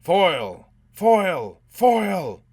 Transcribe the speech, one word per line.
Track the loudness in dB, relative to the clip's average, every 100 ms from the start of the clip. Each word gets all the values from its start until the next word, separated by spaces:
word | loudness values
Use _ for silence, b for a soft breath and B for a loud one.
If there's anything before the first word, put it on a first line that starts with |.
Foyle! | 0 2 2 0 -6 -12 -20 _ _
Foyle! | -4 2 2 2 -4 -8 -14 _
Foyle! | 0 2 2 0 -4 -6 -12 _